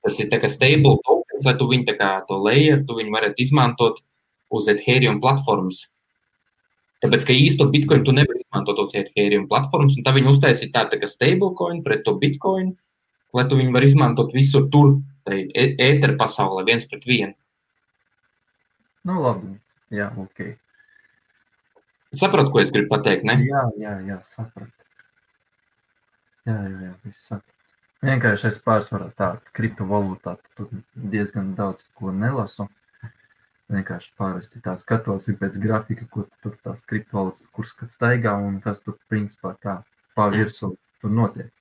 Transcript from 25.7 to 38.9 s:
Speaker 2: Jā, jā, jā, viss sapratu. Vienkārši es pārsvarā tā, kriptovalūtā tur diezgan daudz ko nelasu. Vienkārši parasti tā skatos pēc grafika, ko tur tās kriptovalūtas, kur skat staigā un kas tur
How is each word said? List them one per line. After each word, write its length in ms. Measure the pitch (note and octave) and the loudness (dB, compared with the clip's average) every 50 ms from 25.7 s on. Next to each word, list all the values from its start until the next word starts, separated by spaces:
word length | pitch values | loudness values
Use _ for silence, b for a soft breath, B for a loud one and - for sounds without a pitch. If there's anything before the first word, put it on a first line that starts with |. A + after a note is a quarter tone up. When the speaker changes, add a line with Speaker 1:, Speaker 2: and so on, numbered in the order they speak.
| _ _ _ _ _ _ _ _ _ _ _ _ _ _ _ | _ _ _ _ _ _ _ _ _ _ _ _ _ _ _
Speaker 2:
Jā, 100 | A#2+ A2 | -6 -6
jā, 220 | G#2 G2+ F#2+ F#2+ F#2+ | -6 -6 -10 -10 -12
jā, 140 | F#2+ F#2 F2+ F#2 _ | -14 -16 -16 _ _
viss 240 | G#2 G2 _ - | -20 -20 _ -16
sapratu. 240 | - G#2 G2 _ _ _ _ _ _ _ _ _ _ _ _ - | -14 -14 -14 _ _ _ _ _ _ _ _ _ _ _ _ -4
Vienkārši 440 | C3 C3+ B2 A#2 A2+ G#2 G#2 - | -2 -2 0 2 0 0 0 -2
es 100 | A2+ G#2 - | -4 -4 -4
pārsvarā 480 | _ A#2 A2 G#2+ G#2 - - G2 F#2 E2+ - | _ 0 0 0 0 -4 -8 -8 -8 -10 -6
tā, 100 | - G2+ F#2 F2+ - _ _ | -4 -4 -4 -4 -8 _ _
kriptovalūtā 840 | _ - A2+ A2 - - G#2+ F#2 G2+ G#2 G2+ F#2+ F#2 F#2 _ F2+ F2+ - _ _ _ | _ -6 -6 -6 -6 -6 -6 -4 -2 -2 -2 -4 -6 -8 _ -12 -12 -12 _ _ _
tur 140 | - G#2 - - F#2+ - _ _ | -16 -14 -14 -14 -16 -16 _ _
diezgan 600 | B2 B2 G2+ G#2 G#2 G#2 G2+ - G#2 F#2+ F#2+ F#2+ | -14 -10 -6 -4 -4 -6 -6 -6 -8 -8 -8 -6
daudz 340 | F#2 G#2 G2 F#2 - - _ _ | -6 -6 -6 -6 -10 -18 _ _
ko 160 | _ - F#2+ F#2 | _ -10 -8 -6
nelasu. 540 | G2 G#2+ B2 C3+ B2+ G#2 - - - G#2 G2+ _ _ _ _ b b b A2+ b b b b b b b b _ _ _ _ | -4 -4 -2 -2 -4 -6 -8 -8 -12 -12 -14 _ _ _ _ b b b -20 b b b b b b b b _ _ _ _
Vienkārši 420 | G#2+ G2 F#2+ - F#2 F2+ - - _ | -6 -6 -6 -6 -10 -12 -12 -20 _
parasti 440 | _ G2+ F#2+ F#2 F2+ - - _ A#2+ | _ -6 -6 -6 -8 -12 -14 _ -12
tā 140 | - F#2 F#2 | -10 -10 -10
skatos 480 | F#2 - - A2+ A2+ - A#2 G2+ F#2+ - - G2 - | -10 -4 -4 -4 -4 -2 -4 -6 -6 -4 -6 -6 -4
pēc 160 | G2 G2 - G2 | -6 -6 -6 -4
grafika, 460 | G2+ G#2+ G#2+ G#2+ - _ A#2+ - A#2+ | -2 -2 -2 -2 -4 _ -10 -10 -10
ko 200 | - - G#2+ G2 _ _ _ _ | -14 -12 -12 -12 _ _ _ _
tur 100 | A2 G#2+ _ _ | -14 -14 _ _
tās 220 | - F#2+ - - | -14 -14 -14 -12
kriptovalūtas, 600 | - G#2+ G#2 G#2 _ - G2+ G2 F#2 - - _ _ | -10 -10 -10 -10 _ -6 -6 -6 -6 -8 -12 _ _
kur 160 | _ - A2 | _ -14 -14
skat 300 | - - _ - A#2 - | -14 -14 _ -18 -18 -8
staigā 400 | _ A#2+ A#2+ B2 A#2+ A#2 A2 G2+ | _ 0 0 0 0 0 -2 -2
un 220 | G2+ G2+ G2+ G2 G2 | -2 -4 -4 -6 -6
kas 220 | - G#2 G2+ - _ | -6 -8 -10 -8 _
tur 100 | - | -14